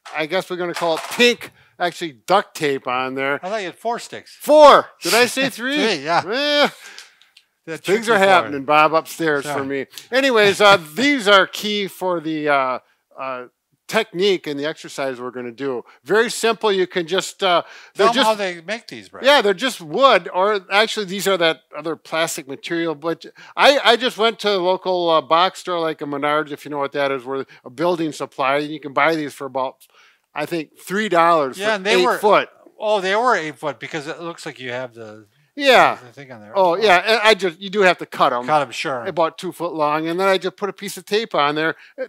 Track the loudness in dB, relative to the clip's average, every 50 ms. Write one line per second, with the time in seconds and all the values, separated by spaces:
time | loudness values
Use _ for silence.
0 | _ -14 -8 -8 -6 -4 -4 -4 -4 -4 -8 -8 -6 -8 -6 -4 -2 -2 -2 -2
1 | -4 -10 0 2 2 2 2 0 -8 -20 _ _ _ _ _ -6 -6 -6 -6 -6
2 | -12 -12 -12 _ _ 0 0 0 0 -2 _ -6 -4 -4 -4 -4 -4 -6 -6 -4
3 | -4 -6 -6 -4 -4 -4 -4 -4 -6 -8 -8 -8 -8 -10 -12 _ -8 -6 -6 -6
4 | -10 -14 -16 -18 -18 -20 -20 -14 0 4 8 10 12 12 10 10 6 0 _ _
5 | -6 -2 2 2 2 2 0 -2 -4 -4 -4 -6 -8 -6 -2 -2 -2 -2 -2 -4
6 | -4 -2 -2 -2 -2 -2 -4 -4 -2 0 2 2 2 0 0 -6 -20 -20 -20 -20
7 | -20 -20 _ _ _ _ _ _ _ _ _ _ _ -14 -12 -10 -2 -2 -2 0
8 | 2 2 4 4 6 6 4 4 2 0 -6 -8 -2 2 4 4 6 6 4 0
9 | -2 -2 -8 -4 -2 -2 0 -2 -4 -4 -6 -6 -6 -6 -6 -8 -8 _ -14 -20
10 | -14 -4 -2 0 2 4 4 6 6 4 4 6 6 6 6 6 4 -4 -4 0
11 | 2 2 2 2 4 6 6 6 6 2 -2 -8 -6 -4 -4 -4 -4 -6 -8 -6
12 | -4 -4 -4 -4 -4 -4 -6 -4 0 0 2 2 2 0 -4 -6 _ _ _ _
13 | _ _ _ -12 -10 -10 -8 -10 -12 -16 _ _ _ _ _ _ _ -4 -4 -4
14 | -4 -4 -4 -2 0 0 0 -2 -4 -8 -8 -6 -6 -8 -8 -10 -14 -16 -8 -6
15 | -6 -6 -6 -8 -10 -10 -10 -10 -12 -12 -10 -8 -6 -6 -6 -6 -10 -12 -20 _
16 | _ 0 0 2 2 0 -2 -4 -2 -2 -2 0 0 0 0 0 0 -2 -2 -6
17 | -6 -2 -4 -4 -4 -4 -8 -4 0 2 2 2 0 -2 -16 -20 -20 -18 _ 2
18 | 2 2 4 4 2 2 2 0 -2 -6 -8 -10 -10 -12 -12 -12 -12 -16 -18 -16
19 | -18 -18 -14 -2 2 4 4 4 4 2 0 0 -2 -6 -6 -6 -12 -8 -2 2
20 | 4 4 4 4 0 -2 -2 0 0 0 0 -2 -4 0 2 2 2 2 -2 -6
21 | -6 -6 -6 -4 -2 0 0 2 2 0 0 -2 _ _ -16 -12 -8 -8 -8 -8
22 | _ -6 -4 -2 -2 -2 -4 -10 -10 -12 -14 -14 -10 -8 -6 -4 -4 -4 -6 -6
23 | -6 -8 -8 -8 -10 -20 _ -20 -20 -14 -2 4 4 6 6 6 4 2 2 2
24 | 2 -4 -2 0 0 0 0 -2 -2 -2 -2 0 0 0 -2 -2 -2 -2 -2 0
25 | 2 2 2 2 2 2 2 2 2 2 -2 -6 -8 -6 -4 -2 -2 -4 -4 -6
26 | -8 -8 -6 -4 -2 0 0 -2 -2 -4 -10 -14 -12 -10 -6 -6 -6 -4 -4 -2
27 | -2 -2 -2 -4 -6 -8 -8 -8 -8 _ -14 -20 _ -20 -8 -2 -2 0 0 0
28 | -2 -6 -6 -8 -10 -12 _ -4 -2 0 0 0 -2 -4 -10 -12 -12 -6 -2 0
29 | 2 2 2 0 -4 -8 -10 -12 -14 -8 -6 -4 -6 -6 -8 _ -20 _ _ _
30 | _ _ _ _ _ _ -8 -8 -6 -4 -4 -6 -6 -8 _ _ -12 -6 -4 -2
31 | -2 2 2 4 4 6 4 4 2 0 -4 -4 -4 -2 -2 -2 0 0 2 2
32 | 4 2 0 2 2 4 4 4 2 0 _ _ _ -20 _ -8 -4 -2 -2 0
33 | 0 0 0 0 2 2 0 0 -2 -6 -10 -8 -8 -8 -8 -8 -12 -10 -8 -8
34 | -8 -8 -10 -10 -10 -12 -12 -12 -14 -16 -14 -12 -12 -10 -8 -8 -10 -10 -14 -16
35 | -18 -16 -18 -20 -20 _ _ _ _ _ _ -2 2 4 6 6 6 4 2 -2
36 | -10 -20 -20 -20 -20 -20 -20 -20 -18 -6 0 2 2 2 2 2 4 4 4 4
37 | 4 2 0 4 4 4 2 4 0 -6 -6 -6 -12 -8 -2 2 2 2 2 2
38 | -4 -12 -2 0 2 2 2 0 -2 0 0 0 0 -2 -6 -8 -6 -6 -6 -6
39 | -6 -6 -2 -2 -2 -2 -2 -6 -12 -12 -10 -8 -8 -8 -4 -2 -2 0 0 -2
40 | -2 -4 -4 -2 0 2 0 0 -2 -6 -8 -6 -8 -8 -8 -10 -12 -12 -12 -14
41 | -8 -4 -4 -4 -2 -2 -2 0 0 0 0 0 -2 -2 -4 -6 -12 -20 _ -12
42 | -12